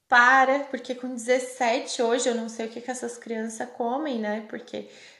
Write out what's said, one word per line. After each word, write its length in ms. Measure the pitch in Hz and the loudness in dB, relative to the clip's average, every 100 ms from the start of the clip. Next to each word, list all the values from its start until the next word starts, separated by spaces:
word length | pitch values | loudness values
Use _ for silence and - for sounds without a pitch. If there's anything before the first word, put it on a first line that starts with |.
| _ | _
para", 500 | 240 247 269 262 277 - | 6 8 8 6 4 -2
porque 280 | 247 - | -8 -6
com 200 | 247 254 | -8 -8
dezessete 880 | 247 226 254 254 - 240 247 269 - | -6 0 0 0 -2 0 0 -2 0
hoje 260 | 233 254 262 | 2 2 0
eu 60 | 226 | -2
não 140 | 226 | -4
sei 160 | - 226 | -6 -8
o 40 | |
que 120 | 240 | -8
que 100 | - | -10
essas 260 | 247 240 - | -8 -8 -10
crianças 500 | 220 226 226 220 247 | -8 -6 -6 -8 -10
comem, 480 | - 233 262 311 233 | -4 -4 -2 -2 -4
né? 260 | 208 214 214 | -4 -4 -6
Porque 400 | - - 214 208 - - - | -12 -10 -12 -12 -16 -20 -20